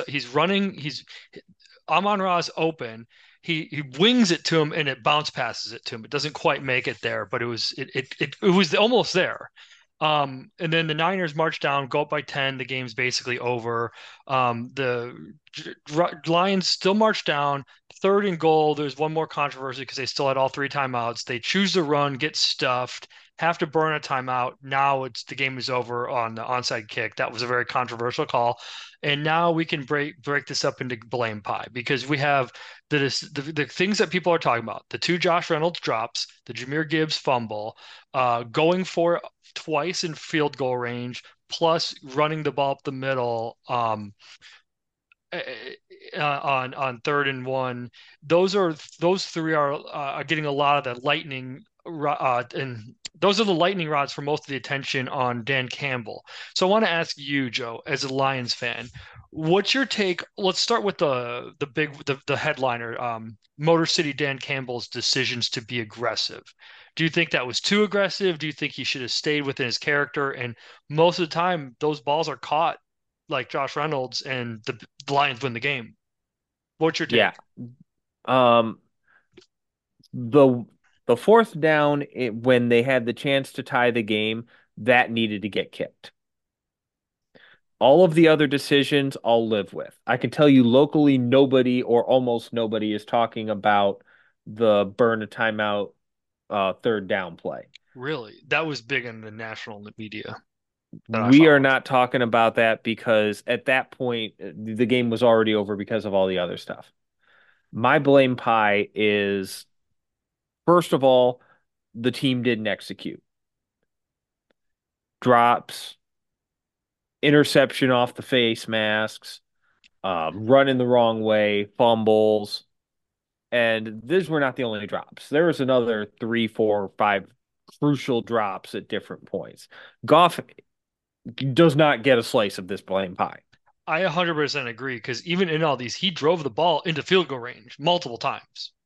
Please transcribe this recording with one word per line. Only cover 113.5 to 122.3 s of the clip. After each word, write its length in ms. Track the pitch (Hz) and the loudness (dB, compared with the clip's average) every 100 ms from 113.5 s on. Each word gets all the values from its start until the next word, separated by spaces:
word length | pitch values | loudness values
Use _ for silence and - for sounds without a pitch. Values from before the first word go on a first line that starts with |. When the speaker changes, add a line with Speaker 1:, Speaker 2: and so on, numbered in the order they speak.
| _ _ _ _ _ _ _ _ _ _ _ _ _ _ _ _ _ | _ _ _ _ _ _ _ _ _ _ _ _ _ _ _ _ _
Speaker 2:
Drops, 760 | 123 120 117 120 - - - - _ _ _ _ _ _ _ _ _ _ _ _ | 4 6 6 4 -2 -14 -16 -20 _ _ _ _ _ _ _ _ _ _ _ _
interception 680 | 143 147 143 151 131 - 135 | 4 6 6 4 4 2 2
off 240 | 123 123 | 4 2
the 80 | - | -2
face 460 | 117 127 117 113 - | -2 2 2 0 -4
masks, 720 | 110 107 107 110 - - - _ _ _ _ _ _ | -2 0 0 -2 -6 -18 -20 _ _ _ _ _ _
uh, 280 | 95 87 80 | -4 -2 -4
running 440 | 87 110 135 139 127 | -4 4 6 6 2
the 80 | 123 | 4
wrong 360 | 123 117 110 | 4 4 2
way, 440 | 107 107 104 104 101 - | 2 2 2 0 -2 2
fumbles. 880 | 120 113 107 107 107 | 4 4 4 6 6